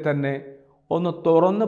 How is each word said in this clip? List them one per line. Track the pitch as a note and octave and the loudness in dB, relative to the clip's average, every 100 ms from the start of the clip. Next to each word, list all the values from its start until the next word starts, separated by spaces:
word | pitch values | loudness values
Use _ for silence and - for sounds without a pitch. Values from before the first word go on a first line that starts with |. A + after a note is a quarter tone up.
| D#3 | -2
തന്നെ | C#3+ C#3 C#3 - - _ _ - | -2 -4 -6 -10 -20 _ _ -6
ഒന്ന് | E3+ F3 E3+ E3+ | -4 -2 -2 2
തുറന്ന് | E3 F#3 G3+ | 4 4 2